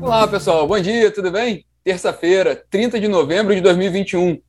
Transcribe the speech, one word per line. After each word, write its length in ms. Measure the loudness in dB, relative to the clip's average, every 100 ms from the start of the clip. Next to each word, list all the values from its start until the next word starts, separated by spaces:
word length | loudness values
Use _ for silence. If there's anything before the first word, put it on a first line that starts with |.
| 0 0
Olá, 80 | 2
pessoal. 400 | 0 0 0 2
Bom 140 | 0
dia, 320 | 0 2 0
tudo 180 | 0 -4
bem? 340 | -2 -4 -6 _ _
Terça-feira, 720 | -4 -2 -4 -2 0 2 2 -2 _
trinta 300 | -2 -2 -2
de 80 | 0
novembro 480 | 0 0 0 0
de 60 | 2
dois 160 | 2 2
mil 100 | 0
e 40 |
vinte 240 | -2 -2
e 20 | -2
um. 200 | -2 -2